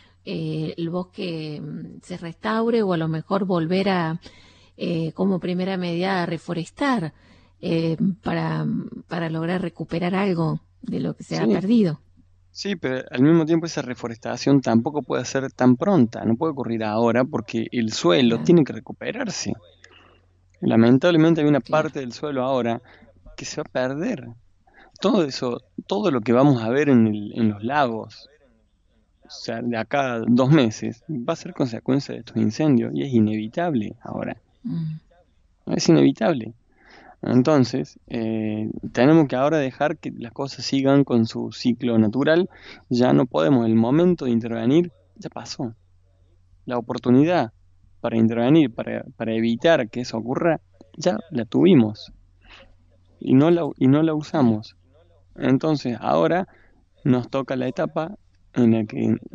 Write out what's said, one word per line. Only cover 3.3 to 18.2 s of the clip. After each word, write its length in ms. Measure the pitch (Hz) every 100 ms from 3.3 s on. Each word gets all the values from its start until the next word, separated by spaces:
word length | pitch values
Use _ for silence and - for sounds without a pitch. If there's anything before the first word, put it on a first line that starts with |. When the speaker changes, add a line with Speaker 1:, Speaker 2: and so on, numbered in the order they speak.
| 196 190
Speaker 1:
volver 440 | 175 160 185 196
a, 300 | 185 160 165 - - - _ _ -
eh, 340 | - 165 160
como 260 | - 190 180
primera 380 | 180 180 185 190
medida, 460 | 175 170 185 190
a 20 | 170
reforestar, 880 | 165 - 170 165 - 285 240 160 - _ _ _ _
eh, 340 | - 165 165 160 180 175
para, 420 | 175 170 160 160 151 147 - - -
para 220 | 170 165
lograr 320 | 160 165 180
recuperar 520 | 175 - 165 170 175 190
algo 440 | 202 170 160 151 _ _
de 180 | - 180
lo 160 | 165 -
que 80 |
se 140 | - 165
ha 80 | 208
Speaker 2:
Sí. 80 |
Speaker 1:
perdido. 480 | 190 190 240 185 151 _ _ _ _ _
Speaker 2:
Sí, 240 | - 202 190
pero 280 | 131 131 -
al 100 | 131
mismo 240 | 143 165 156
tiempo 200 | 165 165
esa 160 | 160
reforestación 800 | 123 127 117 113 117 120 - 139
tampoco 400 | 127 113 127 143
puede 240 | 135 135 120
ser 260 | 135 131
tan 240 | - 127 123
pronta, 480 | 202 185 113 110 104
no 100 | 113
puede 180 | 160
ocurrir 300 | 135 117 113
ahora 400 | 107 110 117 117 131
porque 420 | 127 113 113 113
el 200 | 120 110
suelo 440 | - 170 170